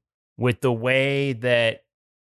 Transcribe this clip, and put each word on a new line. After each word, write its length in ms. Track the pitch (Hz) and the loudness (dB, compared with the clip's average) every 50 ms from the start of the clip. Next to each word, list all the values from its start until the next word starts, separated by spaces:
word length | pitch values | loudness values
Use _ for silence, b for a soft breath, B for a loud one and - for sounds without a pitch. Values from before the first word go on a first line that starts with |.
| _ _ _ _ _ _ _ | _ _ _ _ _ _ _
with 240 | - 117 127 117 - | -2 -2 -2 0 0
the 120 | - 127 120 | 0 0 0
way 600 | 113 117 127 131 135 135 139 139 139 139 139 127 | 0 0 0 0 2 0 0 0 -2 -2 -4 -4
that 500 | 110 120 123 120 117 117 113 110 - _ _ _ _ _ _ _ _ _ | -4 0 0 2 2 2 0 -2 -4 _ _ _ _ _ _ _ _ _